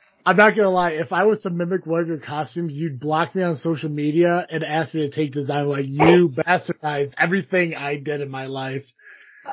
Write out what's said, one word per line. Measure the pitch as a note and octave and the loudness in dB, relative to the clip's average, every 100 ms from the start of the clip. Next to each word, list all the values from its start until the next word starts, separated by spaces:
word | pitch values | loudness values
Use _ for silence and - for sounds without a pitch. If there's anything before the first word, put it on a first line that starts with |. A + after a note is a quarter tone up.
| _ _ F3+ | _ _ 2
I'm | F#3 | 6
not | G#3+ G#3+ | 6 6
gonna | G3 | 2
lie, | F3+ F3 | 4 0
if | D#3 C#3 | -2 -2
I | F3 G#3 | 2 2
was | G#3+ | 2
to | F#3+ | -2
mimic | E3+ F3 F#3 D#3+ | -4 -2 -4 -2
one | E3 | -2
of | E3 | -2
your | D#3 | -6
costumes, | - D3 D3 F3 E3+ | -6 -6 -6 -6 -6
you'd | C#3+ E3 C3 | -4 -6 -6
block | D3 D#3 E3 F#3+ | -2 0 0 -2
me | |
on | F3+ D3+ | -2 -2
social | E3 D#3 D#3 | -2 -4 -4
media | D3 D3 D#3 F3 F3 E3+ | -2 0 2 4 2 -2
and | D#3+ | -6
ask | D3+ D#3 D#3 D#3+ | -2 -2 -2 -4
me | |
to | C#3+ D3 | -4 -2
take | D3+ | -4
this | C#3 C3+ | -2 -2
down. | C#3+ C#3+ | 0 0
Like, | C#3+ C#3 | -2 -4
you | C#3 D#3+ F3+ E3+ | 4 6 8 6
<laughs> | C3 | 0
bastardized | D#3+ F3+ - - D3+ C#3+ C#3 - | 0 0 -2 -6 -4 -2 -4 0
everything | E3+ F#3+ - F#3 E3+ C#3+ | 0 0 0 0 0 -4
I | C#3+ D3 | -6 -6
did | C#3 D3 | -4 -6
in | C3+ | -6
my | C3 C3+ | -8 -8
life. | C3+ C3 C3+ - _ - - - - - | -6 -6 -8 -10 _ -20 -20 -20 -20 -14